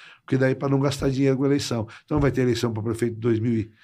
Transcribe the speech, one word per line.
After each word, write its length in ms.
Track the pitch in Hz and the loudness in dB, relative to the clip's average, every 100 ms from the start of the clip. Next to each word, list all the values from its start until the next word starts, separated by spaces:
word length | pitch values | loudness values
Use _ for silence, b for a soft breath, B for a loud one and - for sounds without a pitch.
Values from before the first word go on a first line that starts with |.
| B B | B B
Porque 120 | - 135 | -4 0
daí 200 | 131 131 | 2 0
pra 120 | 139 | 0
não 120 | 135 | 0
gastar 280 | 139 139 143 | 0 -2 -2
dinheiro 280 | 131 139 131 | 0 2 2
com 100 | 139 | 2
eleição. 400 | 143 - 117 110 B | 0 0 -4 -6 B
Então 140 | B 151 | B 0
vai 140 | 143 | 2
ter 80 | 120 | 2
eleição 300 | 127 117 120 | 0 2 -2
pra 100 | 107 | -2
prefeito 320 | 110 110 120 | -4 -2 -2
de 60 | 113 | -2
dois 180 | 120 113 | 0 0
mil 140 | 117 | 0
e, 160 | 113 107 b | -2 -4 b